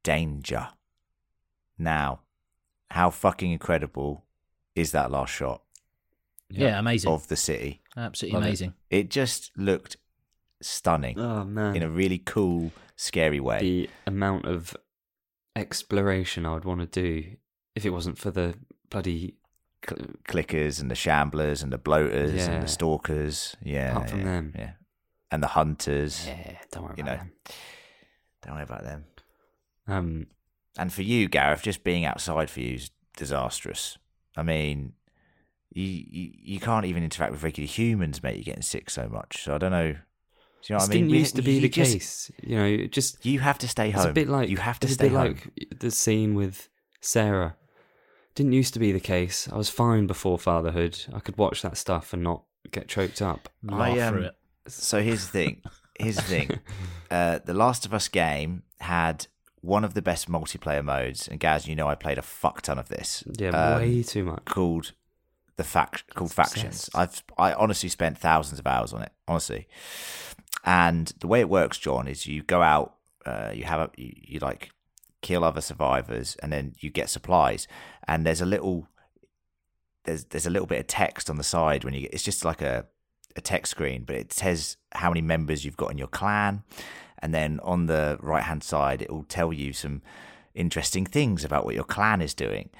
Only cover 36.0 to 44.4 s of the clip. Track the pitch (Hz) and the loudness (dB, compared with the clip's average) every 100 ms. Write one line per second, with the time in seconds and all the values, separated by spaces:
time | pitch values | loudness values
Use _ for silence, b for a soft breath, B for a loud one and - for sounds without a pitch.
36 | - 87 87 50 57 95 117 113 92 85 | -10 -12 -12 -14 -12 -6 0 0 2 0
37 | 80 - 58 69 80 78 71 - 117 110 | -2 -2 -2 -2 -4 -4 -6 0 2 2
38 | 82 69 64 50 - 50 - - - - | 0 -2 -6 -6 -8 -6 -6 -6 -6 -6
39 | 57 55 - - - 73 92 90 80 76 | -6 -8 -10 -8 -4 0 2 2 2 -2
40 | - _ _ b b b - 104 196 180 | -12 _ _ b b b -2 0 4 4
41 | 160 156 143 127 127 135 143 170 139 101 | 6 6 4 2 4 6 4 6 4 4
42 | - - - - - 110 101 104 - - | -2 -10 -12 -12 -2 2 4 2 0 0
43 | 131 - 120 135 139 - 123 - 107 98 | -2 0 0 2 2 2 -2 0 2 4
44 | 87 76 - 139 | 4 4 4 2